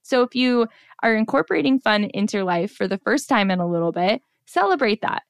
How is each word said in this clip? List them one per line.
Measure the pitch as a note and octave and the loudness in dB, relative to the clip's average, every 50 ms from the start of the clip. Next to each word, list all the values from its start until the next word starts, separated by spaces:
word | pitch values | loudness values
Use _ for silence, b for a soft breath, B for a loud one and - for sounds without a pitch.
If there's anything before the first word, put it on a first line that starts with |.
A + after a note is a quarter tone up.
So | _ - C4+ B3+ B3 | _ 0 2 2 2
if | B3 - | 0 0
you | B3 B3+ B3+ B3 A#3+ A3+ A3 b b b b b b | 0 0 2 2 2 0 -2 b b b b b b
are | - A3+ A3 | 0 0 2
incorporating | A3 A3 A3+ - C4+ - - - D4+ C#4+ C4+ C4 C4 | 2 0 0 0 -2 0 0 -2 0 2 2 0 0
fun | _ A3 G#3+ G#3 G#3 | _ 0 0 0 0
into | G3 - G3 G3+ G#3 - | -2 -2 -4 -4 -2 -2
your | G3+ F#3+ | -2 -2
life | F3+ F3 E3+ F3 G#3 | -2 -2 -2 -2 -4
for | - - G3+ | -4 -6 -4
the | F#3 F#3+ | -4 -4
first | F#3+ _ G#3 A3+ C#4+ - - | -4 _ -2 -2 -2 0 0
time | C#4 A3 G3 G3 | 0 2 2 2
in | F#3 F3+ | 0 0
a | F3 F3 | 0 -2
little | F3 E3+ E3+ E3+ | 0 0 -2 -2
bit, | E3 F3 F3 F#3+ A3+ B3+ _ _ _ _ _ | 0 0 0 0 0 -2 _ _ _ _ _
celebrate | - - F4 F#4+ G4+ F#4+ C#4+ C4+ G#3+ G#3 A3 | -6 -2 0 2 2 2 0 0 -2 0 -2
that. | - - - - _ | -2 -6 -6 -6 _